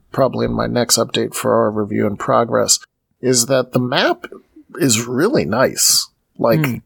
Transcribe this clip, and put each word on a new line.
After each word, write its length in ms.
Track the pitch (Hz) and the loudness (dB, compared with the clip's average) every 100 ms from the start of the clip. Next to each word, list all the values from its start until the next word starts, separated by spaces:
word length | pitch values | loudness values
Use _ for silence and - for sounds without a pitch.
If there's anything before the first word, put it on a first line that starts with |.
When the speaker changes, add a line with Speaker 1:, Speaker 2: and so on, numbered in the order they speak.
| _ | _
Speaker 1:
probably 320 | - 127 113 | 0 0 0
in 80 | 120 | -2
my 140 | 113 117 | -2 -2
next 320 | 120 117 113 | -2 0 0
update 340 | 117 113 110 | 0 -2 -4
for 220 | - 113 | -2 0
our 160 | 110 110 | 2 2
review 360 | 107 104 110 107 | 0 -2 0 -2
in 120 | 104 | -2
progress 600 | - 120 117 117 104 - - _ _ _ | 0 2 2 0 0 -2 -4 _ _ _
is 240 | 127 127 117 | 0 0 2
that 260 | 131 123 | 0 0
the 60 | 131 | -2
map 480 | 123 151 285 349 - - _ - _ | 0 0 0 -2 -8 -20 _ -20 _
is 320 | - 139 110 120 | -2 0 0 -2
really 400 | 127 202 302 78 | 0 2 0 0
nice. 600 | 117 - - - - - _ _ - | 0 0 2 0 0 -2 _ _ -2
Like, 300 | 120 156 143 | 2 2 0
Speaker 2:
Hmm. 100 | 113 | -4